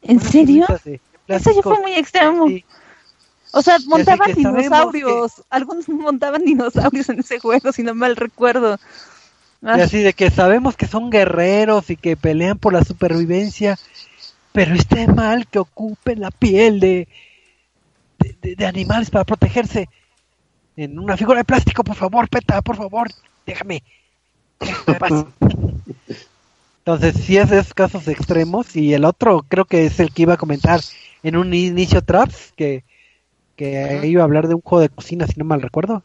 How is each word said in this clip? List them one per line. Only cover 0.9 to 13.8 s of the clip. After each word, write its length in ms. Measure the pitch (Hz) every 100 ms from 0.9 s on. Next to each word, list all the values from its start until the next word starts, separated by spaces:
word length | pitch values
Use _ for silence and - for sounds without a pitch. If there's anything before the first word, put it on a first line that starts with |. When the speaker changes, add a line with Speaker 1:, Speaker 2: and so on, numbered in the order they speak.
| 285 _ _ _
Speaker 1:
Eso 220 | 381 -
ya 100 | 403
fue 0 |
Speaker 2:
plástico. 200 | 403 427
Speaker 1:
muy 100 | 381
extremo. 560 | 359 294 370 311 339 320
Speaker 2:
Sí. 160 | 185 _ _ _ _ _ _ _ _ _
Speaker 1:
O 120 | 262
sea, 140 | 294 339
Speaker 2:
Ya 20 |
sé 40 | 262
Speaker 1:
montaban 380 | 320 311 359 403
Speaker 2:
que 80 | 359
sabemos 200 | 269 254
Speaker 1:
dinosaurios. 720 | 269 302 330 302 269 240 233 -
Speaker 2:
que 60 | _
Speaker 1:
Algunos 400 | 262 262 339 320
montaban 560 | 311 302 269 285 294
dinosaurios 640 | 339 277 240 - 277 277 269
en 120 | 240
ese 200 | 254 247
juego, 320 | 226 247 262
si 100 | 254
no 120 | 233
mal 200 | 226 247
recuerdo. 640 | 226 233 _ 240 240 226 202 _ - - - _ _ _ _
Ah. 160 | - 175
Speaker 2:
Y 20 |
así 220 | 170 208
de 100 | 202
que 160 | 185 185
sabemos 460 | - 185 220 262 -
que 100 | -
son 220 | 214 240
guerreros 800 | 220 190 165 175 202 214 214 -
y 80 | 170
que 180 | 175 160
pelean 400 | 160 156 180 196
por 160 | 214
la 100 | 180
supervivencia, 920 | - 175 180 165 165 180 208 - 208 196